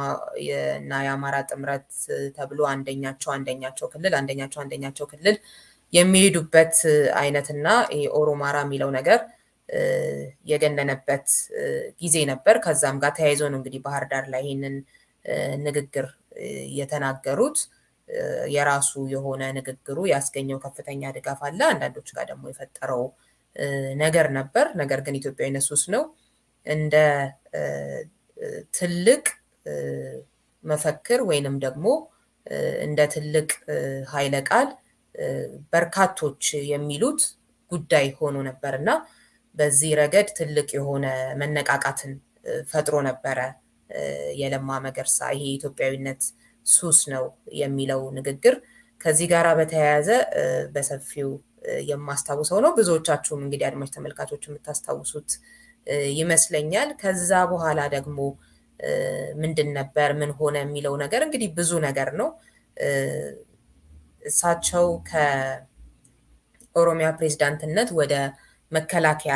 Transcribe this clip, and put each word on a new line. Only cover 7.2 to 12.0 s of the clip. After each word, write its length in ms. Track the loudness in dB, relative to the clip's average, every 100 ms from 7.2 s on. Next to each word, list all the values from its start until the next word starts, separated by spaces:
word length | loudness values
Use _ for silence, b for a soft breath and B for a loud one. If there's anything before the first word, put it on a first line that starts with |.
| 2 0 -2 -2 4 4 2
ይሄ 240 | 0 0
ኦሮማራ 480 | 2 2 2 0 -2
የሚለው 300 | -2 -2 -2
ነገር 300 | 0 4 4 4 b b b -6 -2 0 0 -2 -6 -10 -10 -2
የገነነበት 840 | 2 2 2 -2 -2 -2 -2 2 0 0 -6 -4 -4 -8
ጊዜ 280 | -6